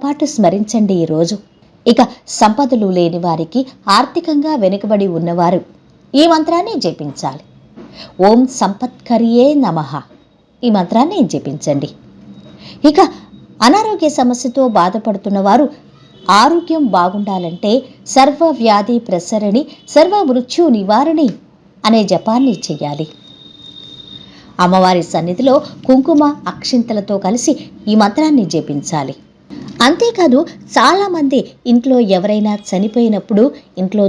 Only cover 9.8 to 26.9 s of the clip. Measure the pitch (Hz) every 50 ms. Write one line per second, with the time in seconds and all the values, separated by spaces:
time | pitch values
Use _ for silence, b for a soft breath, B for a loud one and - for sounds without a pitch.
9.8 | 156 131 151 143 - - - _ _ _ _ _ _ _ _ _ - 240 214 202
10.8 | 175 175 247 226 269 330 415 392 240 156 - 143 - 143 135 151 - 156 147 139
11.8 | 135 - - - - - - - - - - - B B B B B B B B
12.8 | - 294 302 359 370 - B B B B - - - - - - 214 240 320 415
13.8 | 440 440 427 349 330 302 294 - 254 247 247 247 - 254 240 277 262 254 214 196
14.8 | 170 185 190 226 214 233 202 196 - 202 196 196 190 202 202 247 302 247 B B
15.8 | B B B B B B - - - - 202 202 233 285 330 349 330 - 320 320
16.8 | 294 233 185 185 175 180 190 208 208 208 196 185 175 165 170 175 - 208 214 269
17.8 | 262 B B B B - - 269 262 294 277 - 330 330 294 247 226 220 208 202
18.8 | 208 220 240 240 233 - 190 170 170 - 233 214 208 208 196 254 311 B B B
19.8 | B - - 294 320 359 392 415 392 269 247 254 247 - - - 349 320 240 208
20.8 | 196 190 208 226 277 320 330 311 311 226 165 - - _ _ _ _ _ _ _
21.8 | - 214 226 226 208 180 190 - - 214 220 247 269 262 202 - - - 160 151
22.8 | - 147 147 147 160 156 - - - - - - - - - - - - - -
23.8 | - - - - - - B B B B B B B B B - 180 175 185 190
24.8 | 185 180 185 180 165 - - 175 156 175 180 175 247 - - 302 294 B B B
25.8 | - - 262 262 262 320 330 294 302 285 294 294 - 180 180 - - - - 247
26.8 | 233 -